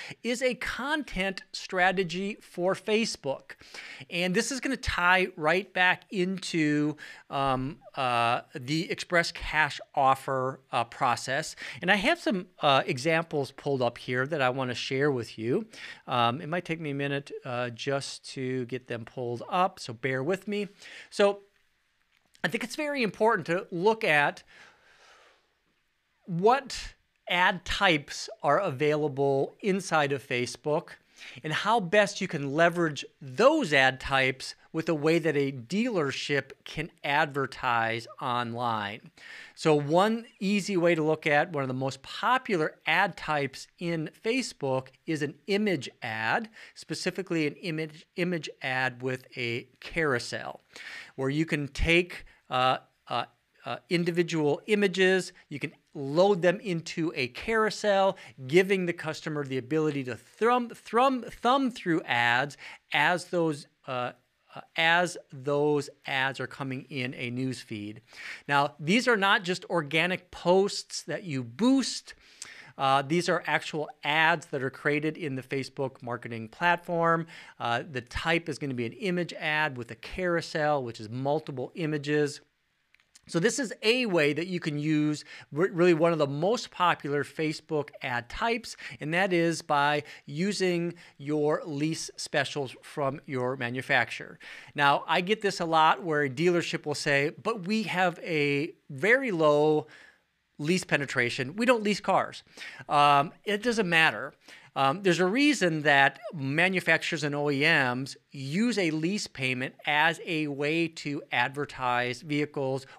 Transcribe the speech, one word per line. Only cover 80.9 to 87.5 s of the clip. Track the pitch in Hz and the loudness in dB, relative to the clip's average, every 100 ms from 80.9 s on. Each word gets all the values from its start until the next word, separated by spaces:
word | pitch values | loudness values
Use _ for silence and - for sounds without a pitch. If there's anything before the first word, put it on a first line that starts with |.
| 113 | -10
is | 110 | -10
multiple | 123 135 151 156 131 123 | -6 -2 -2 -4 -8 -8
images. | 208 156 151 139 151 143 - _ _ _ _ _ _ _ _ - | -6 -4 -4 0 0 0 -4 _ _ _ _ _ _ _ _ -4
So | 170 | 0
this | 214 226 | 0 0
is | 226 - | -6 -2
a | 220 254 233 | 0 2 2
way | 170 147 | 4 4
that | 147 185 | 2 -2
you | 175 | -4
can | 165 147 | -4 -2
use | 151 151 151 147 - - - | 0 2 2 -2 -8 -20 -10
re-, | 143 190 | -2 -2
really | 175 180 | 4 4
one | 160 170 | 6 4
of | 160 | 4
the | 143 | 0
most | 143 180 240 - | 0 0 0 -4
popular | - 175 - 147 143 | 0 2 2 -2 -2
Facebook | 139 - 156 | -4 -2 -4